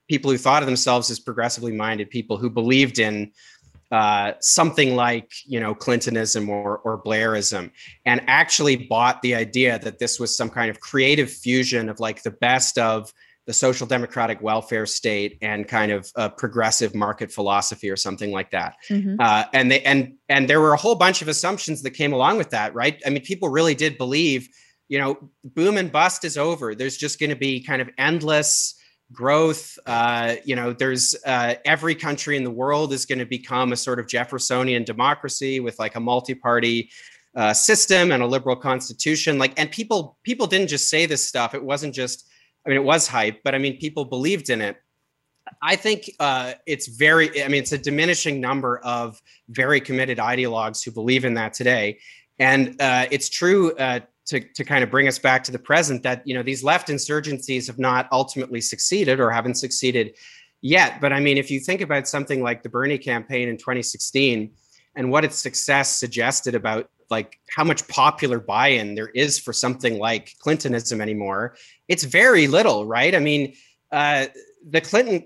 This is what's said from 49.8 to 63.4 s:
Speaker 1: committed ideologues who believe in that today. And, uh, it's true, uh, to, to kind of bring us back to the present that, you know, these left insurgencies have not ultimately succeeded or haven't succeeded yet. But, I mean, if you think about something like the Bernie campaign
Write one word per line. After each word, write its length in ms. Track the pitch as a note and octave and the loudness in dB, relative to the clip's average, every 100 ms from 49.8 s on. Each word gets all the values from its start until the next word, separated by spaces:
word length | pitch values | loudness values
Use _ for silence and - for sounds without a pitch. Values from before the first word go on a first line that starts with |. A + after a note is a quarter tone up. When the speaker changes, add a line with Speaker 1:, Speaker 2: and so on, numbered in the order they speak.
Speaker 1:
committed 380 | - C3 C3 A#2 | 2 -2 0 0
ideologues 680 | A2 B2+ B2 A2+ A2 A2 | 0 0 -2 -2 -4 -6
who 60 | - | -8
believe 340 | A2+ A2+ C3 | -4 2 2
in 100 | B2+ | 2
that 200 | A#2 A2 | -2 -2
today. 460 | - B2 B2 G#2 G#2 - - _ - | -2 2 2 0 -4 -14 -20 _ 0
And, 400 | C3 C3+ B2+ B2+ | 4 4 2 0
uh, 280 | C#3 B2+ B2+ | 2 2 2
it's 200 | C#3 - | -2 -4
true, 440 | - F3 G3 E3+ - | 0 2 4 4 0
uh, 240 | C3 B2 - _ - | -2 -2 -6 _ -6
to, 140 | C3+ | -6
to 240 | - - | -6 -10
kind 200 | C3 C#3+ | -2 0
of 60 | B2 | 2
bring 180 | C3 C#3 | 2 2
us 100 | B2+ | 2
back 260 | C#3 B2+ | 2 2
to 80 | B2+ | 0
the 60 | B2 | -8
present 440 | - D3+ D3+ B2+ | 0 2 2 0
that, 240 | C3 B2 C#3 | -2 -4 -4
you 80 | |
know, 80 | B2+ | -6
these 200 | B2 C3 | -4 -2
left 260 | C3+ D#3 - | 2 0 0
insurgencies 800 | C#3+ - D3+ D3+ C3+ - B2+ A#2+ | -6 -2 -4 -4 -8 -4 -4 -4
have 100 | A#2+ | -2
not 280 | B2+ B2 B2+ | 0 0 0
ultimately 480 | C3 C3+ C#3 B2+ A#2+ | 0 0 -4 -6 -4
succeeded 600 | A2 A2 - G3+ D#3+ C3 | -6 -2 -2 0 2 2
or 100 | A#2 | 2
haven't 240 | A#2 A#2+ | 2 -2
succeeded 600 | A#2+ B2+ - B2+ B2 G#2+ - - - _ _ | -4 -4 -2 0 0 -2 -6 -20 -20 _ _
yet. 400 | C3 F3 D3 - | 2 4 4 2
But, 140 | C#3+ | 0
I 60 | C#3 | 2
mean, 180 | C#3+ C#3 | 2 2
if 120 | C3+ | 0
you 100 | C#3 | -4
think 200 | C3 F#3 | -2 -4
about 260 | D#3+ C#3+ C3+ | 0 -2 -2
something 360 | D3 C#3 C3+ | -4 -2 -2
like 200 | A#2+ A#2+ | -2 -4
the 60 | A#2+ | -6
Bernie 300 | B2 C#3 C#3 | -2 -2 -2
campaign 500 | C3+ A#2 A2+ C3 | -2 -6 -4 -4